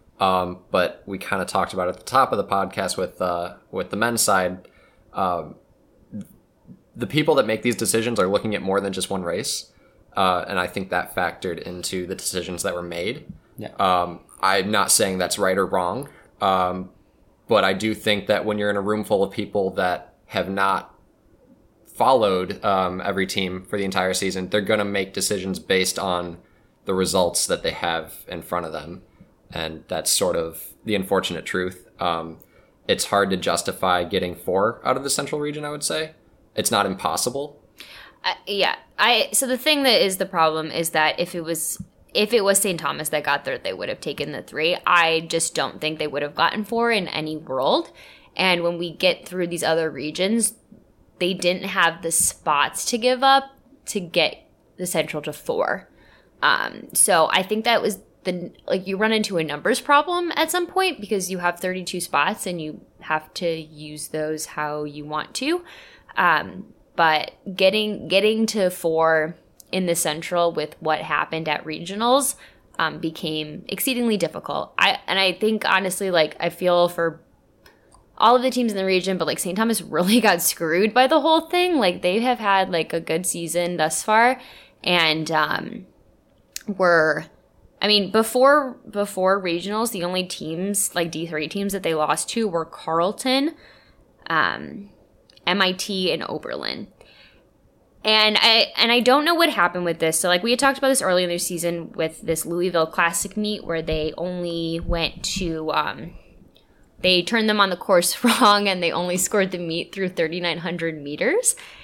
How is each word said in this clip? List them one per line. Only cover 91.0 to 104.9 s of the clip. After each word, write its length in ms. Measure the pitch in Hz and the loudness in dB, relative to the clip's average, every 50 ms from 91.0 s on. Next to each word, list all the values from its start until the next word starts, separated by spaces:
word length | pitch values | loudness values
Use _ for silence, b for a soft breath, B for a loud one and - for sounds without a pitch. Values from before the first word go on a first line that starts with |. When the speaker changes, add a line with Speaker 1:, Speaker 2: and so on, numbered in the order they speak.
| 170 170 | -2 -2
Speaker 3:
D 160 | 170 156 165 | -2 -6 -6
three 220 | 165 165 151 156 - | -6 -4 -6 -6 -4
teams 240 | - 202 202 202 185 | -4 -4 -4 -2 -4
that 100 | 190 185 | -2 -2
they 120 | 170 165 | -2 0
lost 340 | 156 151 147 151 - - - | 0 0 0 0 -2 -2 -4
to 180 | - 233 226 208 | -2 -2 -2 0
were 160 | 165 170 160 | 0 -2 -4
Carleton, 880 | - - - - - 165 165 170 185 214 - - 262 254 269 277 320 320 b b b b b b b b b b _ _ _ - - | -4 -10 -12 -6 -2 0 2 2 2 0 -2 -2 0 2 2 2 0 -4 b b b b b b b b b b _ _ _ -8 -2
um, 600 | - - - 85 58 - 76 71 69 - 202 202 - _ _ _ _ _ _ _ - - _ | 0 0 2 0 -2 -4 -10 -12 -14 -14 -16 -18 -20 _ _ _ _ _ _ _ -20 -8 _
M 140 | - 180 202 190 | 0 2 2 2
I 100 | 185 185 | 0 0
T, 400 | 185 - - 202 190 185 175 147 | -4 -6 -6 -4 -2 0 0 0
and 100 | - - - | -2 -4 -6
Oberlin. 600 | - 156 - - 60 73 64 57 62 - 208 - _ b b b b b b b b b b b _ _ _ _ _ _ _ _ _ _ - | -8 -8 -6 -8 -8 -6 -6 -6 -6 -8 -10 -14 _ b b b b b b b b b b b _ _ _ _ _ _ _ _ _ _ 0
And 360 | 214 220 214 214 214 214 - | 2 4 4 4 4 4 4
I, 320 | - 233 226 226 - - - - | 4 6 6 6 4 2 2 0
and 120 | 220 233 | 2 4
I 100 | 233 247 | 4 4
don't 260 | 226 247 254 294 294 | 6 6 6 6 4
know 80 | 330 349 | 4 4
what 160 | 330 339 311 | 4 4 2
happened 340 | 254 208 - 175 - 180 175 | 4 2 2 2 2 0 -2
with 140 | 170 165 165 | -2 0 0
this. 200 | 170 160 156 - | 0 0 2 2
So, 100 | - 180 | 2 2
like, 140 | 180 180 185 | 2 2 4
we 80 | 233 240 | 2 2
had 60 | 240 | 4
talked 200 | 285 269 269 269 | 4 2 2 4
about 100 | - 269 | 2 2
this 140 | 269 - - | 2 2 2
earlier 220 | 185 180 180 180 | 2 2 2 2
in 60 | 175 | 2
the 80 | 175 175 | -2 -2
season 540 | 175 - 180 170 170 170 170 170 165 - - | -4 -4 -4 -2 -2 -2 -2 -4 -6 -10 -4
with 300 | - 160 160 156 - - | -4 -4 -4 -4 -8 -4
this 240 | - 165 160 - | -4 -4 -4 -2
Louisville 400 | 165 170 175 175 185 170 170 160 | -4 -2 0 0 0 2 2 0
Classic 500 | 160 - - 175 170 180 - - 185 - | 0 2 2 2 2 2 0 -6 -4 -4
meet 280 | 214 214 208 214 - - | -4 -4 -4 -4 -6 -6
where 180 | - 165 165 160 | -6 -4 -4 -2
they 320 | 160 156 156 151 160 - | -2 -2 -2 -2 -4 -4
only 640 | - 175 180 180 180 175 175 170 170 165 165 165 165 | -4 -6 -6 -4 -4 -6 -4 -4 -4 -4 -4 -4 -4
went 420 | 170 175 | -2 -2